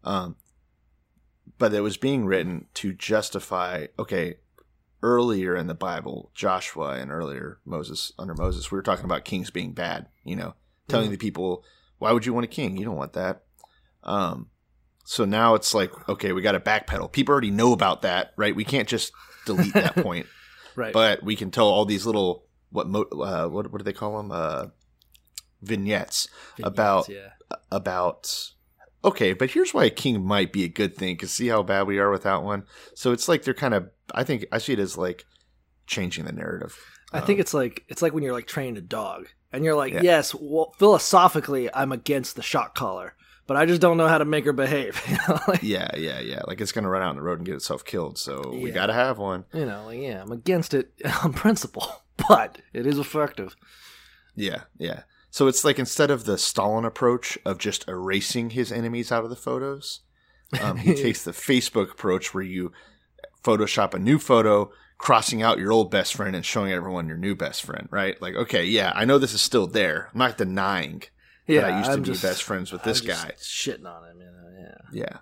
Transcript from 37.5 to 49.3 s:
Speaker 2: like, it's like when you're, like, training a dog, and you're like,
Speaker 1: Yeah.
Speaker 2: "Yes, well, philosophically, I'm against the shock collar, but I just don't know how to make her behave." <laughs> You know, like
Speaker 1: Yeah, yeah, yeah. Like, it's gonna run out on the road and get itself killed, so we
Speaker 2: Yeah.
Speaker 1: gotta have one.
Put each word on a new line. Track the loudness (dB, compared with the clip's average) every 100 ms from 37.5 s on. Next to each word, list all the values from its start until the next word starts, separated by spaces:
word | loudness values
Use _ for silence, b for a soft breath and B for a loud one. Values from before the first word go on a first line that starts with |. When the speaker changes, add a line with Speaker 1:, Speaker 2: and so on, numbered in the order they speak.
Speaker 2:
like, | 0 -2 -6 _
it's | -2
like | 0
when | 0
you're, | -4
like, | -6 -6
training | -8 -8 -10
a |
dog, | -8 -6 -6 -8 -14 _ _
and | -2
you're | 2 2
like, | 2
Speaker 1:
Yeah. | 2
Speaker 2:
"Yes, | 6 6 4 -6
well, | -2 0 0 6
philosophically, | 8 8 8 8 8 6 0 -2 -2
I'm | -2 -2
against | -2 0 -2 -2 -8
the |
shock | -2 -2 0 -2
collar, | -4 -4 -10 -16 b b -2
but | 4
I | 6
just | 6
don't | 6 6
know | 6
how | 6
to | 4
make | 2 2
her |
behave." | 2 2 0 -2 -6 -4
<laughs> |
You | -2 0
know, | 0 2
like | 0
Speaker 1:
Yeah, | 2 -2 -2 -4
yeah, | -4 -6
yeah. | -8 -8 -8
Like, | -6
it's | -4
gonna | -2 0
run | 0
out | 0
on | -2
the |
road | -4 -4
and | -6
get | -8
itself | -6 -8 -6
killed, | -6 -6 -8
so | -8 -8 -8
we | -6 -6
Speaker 2:
Yeah. | -2
Speaker 1:
gotta | 0
have | 2 0 0
one. | -4